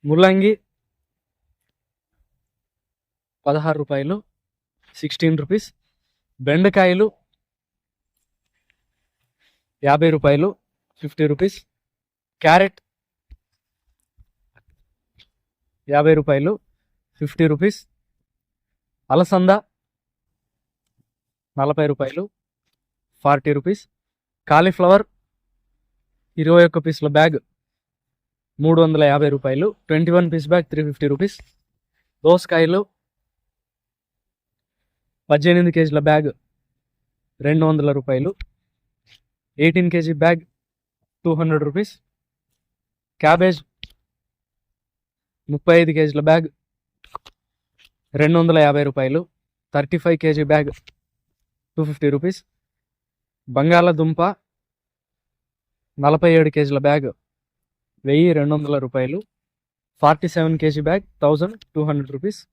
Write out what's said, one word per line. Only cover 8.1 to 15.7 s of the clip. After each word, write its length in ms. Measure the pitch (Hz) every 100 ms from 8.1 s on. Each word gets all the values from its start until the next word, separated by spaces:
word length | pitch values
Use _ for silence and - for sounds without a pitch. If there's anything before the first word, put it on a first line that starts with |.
| _ _ _ _ _ _ _ _ _ _ _ _ _ _ _ _ _
యాభై 260 | 139 147 165
రూపాయలు, 380 | 156 143 143 185 - _ _ _ _
ఫిఫ్టీ 240 | 151 - 151
రూపీస్. 320 | 147 190 - _ _ _ _ _ _ _ _
క్యారెట్ 400 | 160 170 196 _ _ _ _ _ _ - _ _ _ _ _ _ _ _ _ _ _ _ _ _ _ _ _ _ _ _ _ _ _